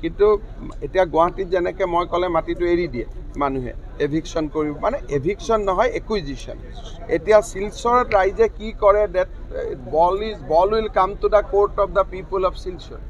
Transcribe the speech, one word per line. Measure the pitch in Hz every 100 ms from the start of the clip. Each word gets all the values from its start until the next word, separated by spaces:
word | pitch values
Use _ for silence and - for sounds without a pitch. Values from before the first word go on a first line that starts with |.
কিন্তু | 165 - 208 208 - - 107 -
এতিয়া | 139 185
গুৱাহাটীত | 180 156 170 175 190
যেনেকে | 180 180 180 185
মই | 170 175
ক'লে | 175 180
মাটিটো | 165 160 175
এৰি | 175 175 170
দিয়ে | 120 107 - - -
মানুহে, | 143 135 120 - - -
এভিকশ্যন | 147 156 156 165 151
কৰিব, | 156 151 143
মানে | 202 269 -
এভিকশ্যন | 143 139 202 - 226 196
নহয়, | 185 226 170
একুইজিশ্যন। | - 214 143 127 - 120 - - - - -
এতিয়া | 170 165 214 208
শিলচৰত | 190 208 - 233 247 240
ৰাইজে | 208 190 196 220
কি | - 214 214
কৰে, | 202 208 208
that, | 180 185
uh, | - - 151 - 139 123
ball | 151 175 196
is, | 220 214 131
ball | 156 190
will | 220 214
come | 208 190 202
to | 208
the | 208
court | 208 196 202 -
of | 196
the | 180
people | 190 185 160 190
of | 185 170
শিলচৰ। | - - - 113